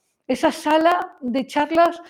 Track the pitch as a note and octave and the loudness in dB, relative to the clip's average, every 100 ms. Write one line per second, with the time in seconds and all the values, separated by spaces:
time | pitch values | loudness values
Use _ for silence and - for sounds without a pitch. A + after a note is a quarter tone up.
0 | _ _ - B3+ D#4 - D4+ D#4 D#4+ F4 | _ _ -6 -2 -2 -2 0 2 2 0
1 | F4+ - B3 B3 C4 D4 D4 E4 E4+ E4+ | -4 -10 -6 -4 -4 -4 0 2 2 0
2 | - | -16